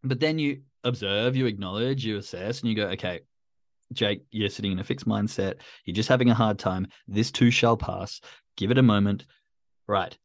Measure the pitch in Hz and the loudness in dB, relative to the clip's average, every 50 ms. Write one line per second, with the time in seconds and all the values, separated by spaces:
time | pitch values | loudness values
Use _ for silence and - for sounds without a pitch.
0 | - 131 127 120 151 156 156 160 151 143 139 135 - _ _ _ - 123 120 - | -2 -4 -2 0 0 0 0 0 0 -2 -2 -4 -10 _ _ _ -4 -4 -2 -2
1 | 104 98 98 104 113 127 127 127 131 120 107 98 101 92 95 104 117 131 139 135 | -2 -2 0 0 0 0 0 0 0 0 -2 -4 -8 -6 -4 -4 -2 -2 -2 -2
2 | 110 113 107 101 95 - - 87 92 104 120 131 - 117 110 107 104 95 92 - | -4 -4 -4 -6 -8 -10 -12 -8 -6 -6 -6 -4 -2 -2 0 0 -2 -2 -4 -6
3 | - 90 90 82 _ _ _ _ _ _ _ _ _ _ _ _ _ _ 123 - | -6 -6 -6 -8 _ _ _ _ _ _ _ _ _ _ _ _ _ _ -4 -2
4 | 117 101 104 - - _ - 107 104 98 - - 104 98 95 92 101 - - - | 0 0 0 -4 -6 _ -6 -2 -2 -2 -2 -2 -4 -2 -2 -2 -2 -4 -6 -4
5 | - 113 107 104 101 107 - - 98 95 - - - - - - _ - 90 104 | -2 -2 0 0 0 -2 -2 -2 -4 -4 -4 -8 -14 -20 -20 -14 _ -6 -2 -2
6 | 110 - 131 123 127 120 117 110 117 107 104 104 - - 92 92 95 - - - | 2 2 4 4 6 4 6 6 4 2 2 0 -2 -4 -2 -2 -4 -6 -8 -20
7 | _ - 98 104 117 - - - 131 120 117 - - 117 117 110 - - 95 95 | _ -6 -2 -2 -2 0 2 4 4 4 6 6 4 4 4 2 0 -6 -6 -8
8 | 95 98 - - _ - - - _ _ _ - 101 101 123 135 131 120 107 101 | -8 -10 -12 -16 _ -20 -20 -20 _ _ _ -6 -2 0 4 6 6 6 6 4
9 | 101 101 101 - - _ _ _ _ _ _ _ _ _ _ _ _ - 104 98 | 2 2 0 -2 -6 _ _ _ _ _ _ _ _ _ _ _ _ -2 -2 -2
10 | 90 80 - _ _ | -2 -4 -10 _ _